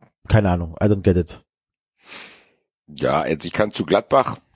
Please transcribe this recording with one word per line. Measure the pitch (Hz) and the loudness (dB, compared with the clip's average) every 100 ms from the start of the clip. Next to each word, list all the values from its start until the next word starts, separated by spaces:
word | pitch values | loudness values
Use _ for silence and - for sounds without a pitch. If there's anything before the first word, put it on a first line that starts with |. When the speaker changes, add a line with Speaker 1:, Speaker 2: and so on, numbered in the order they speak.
| _ _ - | _ _ 0
Speaker 1:
keine | 110 101 | 2 2
Ahnung, | 87 85 80 | 0 -4 -2
I | 101 | 0
don't | 104 | 2
get | 98 87 | 2 2
it. | 85 - _ _ _ _ _ _ - - - - _ _ _ _ _ | 0 -8 _ _ _ _ _ _ -20 -18 -18 -20 _ _ _ _ _
Speaker 2:
Ja, | 73 65 71 69 | -6 -2 0 -2
jetzt, | 78 - | -4 -4
ich | |
kann | - 107 | -2 -2
zu | - 92 | -2 0
Gladbach, | 98 - 135 127 120 _ | 0 4 2 2 -4 _